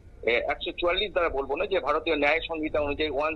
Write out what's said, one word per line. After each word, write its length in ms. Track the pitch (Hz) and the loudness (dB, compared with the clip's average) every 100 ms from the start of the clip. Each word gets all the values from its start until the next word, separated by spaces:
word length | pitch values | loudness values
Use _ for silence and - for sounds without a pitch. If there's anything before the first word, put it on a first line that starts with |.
| - - | -20 -6
এ, 80 | 113 | 0
একশো 400 | 123 - 151 180 | 2 0 -4 -4
চুয়াল্লিশ 400 | - 175 180 208 | -2 0 0 0
দ্বারা 180 | 180 165 | 2 0
বলবো 260 | 135 135 147 | 0 -2 -2
না, 100 | 190 | 0
যে 140 | 185 | 0
ভারতীয় 360 | 131 151 165 151 | 2 0 2 2
ন্যায় 240 | 143 156 160 | 4 2 0
সংহিতা 320 | 165 156 156 | -4 -2 0
অনুযায়ী 300 | 147 143 156 | 0 0 -2
ওয়ান 260 | 135 151 | 0 -2